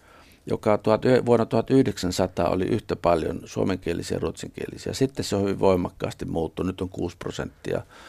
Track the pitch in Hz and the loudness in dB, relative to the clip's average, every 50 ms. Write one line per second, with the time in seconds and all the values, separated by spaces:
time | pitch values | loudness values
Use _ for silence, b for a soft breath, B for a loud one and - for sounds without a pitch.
0 | b b b b b b b b b - 113 - - 110 104 101 - 107 110 110 | b b b b b b b b b -6 -6 -2 2 2 2 2 4 2 2 4
1 | - 123 131 117 - 113 120 113 113 - - 117 110 - 127 135 131 110 98 - | 4 4 4 4 4 4 4 4 4 2 0 0 0 4 4 4 4 4 0 -2
2 | - 90 90 - 92 90 - - 87 90 87 92 92 95 107 110 - - - - | -4 -2 0 0 0 0 0 0 0 0 2 0 0 0 0 -2 -2 -4 -4 0
3 | - 85 87 82 76 71 - - - - - 113 107 101 95 90 - 82 85 90 | 2 2 4 4 2 -2 -6 -6 -10 -10 -4 -2 -2 0 -2 -2 -4 -4 -4 -4
4 | 90 - 95 90 85 82 - - - - - - - - - - - - - - | -4 -4 -4 -4 -4 -4 -6 -6 -12 -12 -10 -10 -10 -10 -10 -10 -8 -6 -2 -2
5 | 131 135 - - 95 - 104 101 98 98 95 92 98 98 92 87 87 87 - - | -2 -2 -2 -4 -4 -2 0 0 0 0 0 2 4 4 4 4 2 -2 -6 -6
6 | - 95 - - - 90 90 82 80 78 - - 85 92 90 - 95 90 - - | -8 -6 -6 -6 -8 -4 -2 -2 -2 -4 -4 -4 -4 -4 -4 -4 -6 -8 -6 -6
7 | - 85 - - - - - - - - - _ - - 50 50 - B B B | -6 -6 -6 -8 -10 -10 -8 -6 -8 -10 -10 _ -6 -4 -4 -4 -6 B B B
8 | B | B